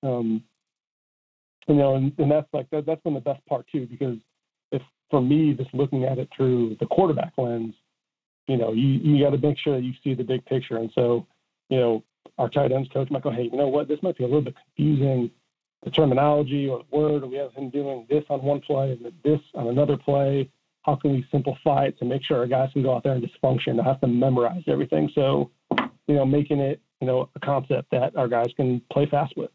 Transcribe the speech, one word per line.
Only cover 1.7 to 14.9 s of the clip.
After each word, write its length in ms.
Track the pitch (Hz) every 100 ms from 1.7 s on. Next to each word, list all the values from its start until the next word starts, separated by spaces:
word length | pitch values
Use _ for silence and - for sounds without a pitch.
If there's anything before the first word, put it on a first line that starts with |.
| 147
know, 180 | 139
and, 180 | 135 135 143
and 120 | 147
that's 180 | 151 147
like, 160 | 151 131
that, 140 | 156
that's 180 | 147 160
been 120 | 170
the 60 | 143
best 260 | 120 135 _
part 200 | 135 -
too, 140 | 151 123
because 320 | 127 135 113 _ _ _ _ _
if, 100 | 135 131 _ _
for 120 | 147
me, 320 | 127 147 156
just 180 | 131 131
looking 320 | 127 143 139
at 140 | 127 131
it 100 | 131 -
through 400 | 131 127 117 107
the 60 | -
quarterback 460 | - 190 147 - -
lens, 360 | 123 117 113 - _ _ _ _ _ _ -
you 120 | 131
know, 140 | 113
you, 160 | 110 135
you 360 | 135 156 147
gotta 140 | 143 139
make 180 | 147 143
sure 180 | - 135
that 60 |
you 120 | 127 131
see 100 | -
the 100 | 127
big 200 | 120 127
picture. 320 | - 135 127 117
And 140 | 113
so, 320 | - 120 120 - _ _ _ _
you 80 | 131
know, 240 | 120 110 - _ - -
our 140 | 117
tight 220 | 147 139
ends 160 | 131 135
coach 180 | 135 135
might 120 | 143
go, 80 | 143
"Hey, 140 | 117
you 120 | 120 127
know 120 | 143
what? 200 | 143 143
This 140 | 147
might 160 | 185 -
be 60 |
a 20 | 123
little 160 | 143
bit 140 | 143 135
confusing, 720 | _ - 147